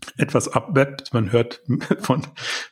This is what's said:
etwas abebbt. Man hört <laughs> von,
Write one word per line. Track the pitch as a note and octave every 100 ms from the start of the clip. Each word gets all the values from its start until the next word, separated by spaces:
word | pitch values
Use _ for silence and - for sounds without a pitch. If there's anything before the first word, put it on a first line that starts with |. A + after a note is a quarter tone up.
| - -
etwas | - B2 -
abebbt. | - - D3 C#3 C#3 -
Man | A#2+ G2+
hört | A#2 A#2 - - A#2+
<laughs> | - -
von, | - E3+ - - - - -